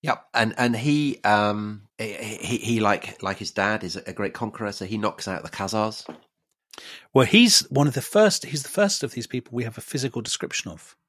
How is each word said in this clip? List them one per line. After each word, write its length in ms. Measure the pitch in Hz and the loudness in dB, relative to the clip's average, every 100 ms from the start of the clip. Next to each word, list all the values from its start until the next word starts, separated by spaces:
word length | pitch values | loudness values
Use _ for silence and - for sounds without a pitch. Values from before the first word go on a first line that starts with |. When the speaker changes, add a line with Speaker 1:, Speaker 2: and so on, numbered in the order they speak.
Speaker 1:
Yep. 220 | 151 - - | -2 -4 -2
And, 200 | - 110 113 | 2 2 2
and 160 | 123 | 0
he, 460 | 113 139 147 147 - | 2 2 2 0 0
um, 600 | 107 104 104 104 104 104 - - | 4 4 4 0 -6 -10 -14 -10
he, 140 | 110 | -8
he, 440 | 101 107 110 - 120 | -6 -10 -8 -4 -4
he, 220 | 110 113 | 0 2
like, 420 | 107 101 - - | 2 2 -2 -8
like 160 | 98 95 | -6 -6
his 140 | 98 | -6
dad, 320 | - 98 110 | -2 0 0
is 100 | 90 95 | -4 -10
a 160 | - | -10
great 220 | - 101 | -6 -6
conqueror, 380 | - 117 - 107 | -4 -8 -6 -8
so 120 | 101 | -6
he 140 | 92 110 | -6 -2
knocks 300 | 104 - - | -2 -4 -6
out 140 | 92 | -6
the 40 | - | -8
Khazars. 540 | - 98 107 110 107 - - _ _ _ _ _ - - - - | -6 -2 0 0 -4 -14 -18 _ _ _ _ _ -20 -18 -20 2
Speaker 2:
Well, 140 | 135 127 | 4 6
he's 340 | 214 240 - - | 8 8 6 2
one 180 | 139 143 | 2 2
of 60 | |
the 80 | 131 | 0
first, 440 | - 208 214 - - | 0 6 6 4 -4
he's 160 | 147 | -8
the 60 | 139 | -6
first 340 | - 196 - | 0 0 0
of 100 | 143 | -4
these 140 | - 113 | -8 -6
people 240 | 127 - | -8 -6
we 100 | 120 | -8
have 140 | 117 - | -6 -10
a 20 | |
physical 400 | - 139 131 - | -8 -4 -4 -6
description 480 | 107 - - - - | -6 -6 -4 -6 -8
of 260 | 82 - _ | -14 -20 _